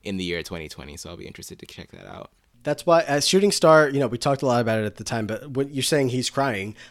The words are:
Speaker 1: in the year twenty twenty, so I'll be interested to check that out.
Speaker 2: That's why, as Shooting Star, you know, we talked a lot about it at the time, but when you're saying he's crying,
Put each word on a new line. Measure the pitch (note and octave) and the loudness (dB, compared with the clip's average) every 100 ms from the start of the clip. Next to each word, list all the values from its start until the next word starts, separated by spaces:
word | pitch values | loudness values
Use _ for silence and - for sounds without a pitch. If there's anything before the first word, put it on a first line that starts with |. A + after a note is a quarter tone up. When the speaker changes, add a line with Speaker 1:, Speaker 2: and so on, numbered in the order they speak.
Speaker 1:
in | G2+ F#2+ | -8 -6
the | |
year | F2+ E2+ | -4 -6
twenty | D#2+ E2+ D2+ | -8 -12 -12
twenty, | - C#2 C#2+ | -16 -16 -16
so | - | -16
I'll | F#2 | -16
be | - | -16
interested | - - F2 | -18 -20 -20
to | - | -20
check | - F2+ | -20 -20
that | F2+ F#2+ | -20 -18
out. | G2 - _ _ _ | -18 -18 _ _ _
Speaker 2:
That's | D3 D3 | -6 -2
why, | - E3 | 4 4
as | D#3 C#3+ C#3+ | 4 0 4
Shooting | F#3+ G3+ | 4 4
Star, | - D#3+ D#3 D3+ | 4 8 8 6
you | C#3 | 2
know, | B2+ | 0
we | A#2 | 0
talked | C#3+ C3+ | 0 0
a | C#3 | 2
lot | A#2+ | 2
about | A2+ A2 | 2 0
it | G#2+ | -2
at | - | -6
the | |
time, | G#2+ A#2 G#2 | -6 -6 -4
but | A2 C#3+ | -8 -6
when | C3 C#3+ | -6 -4
you're | C#3+ | -4
saying | A#2+ D3+ C3+ | 0 2 2
he's | B2+ A#2 | 0 -2
crying, | - C#3 G#2 G2+ - - | -2 -2 -2 -6 -10 -20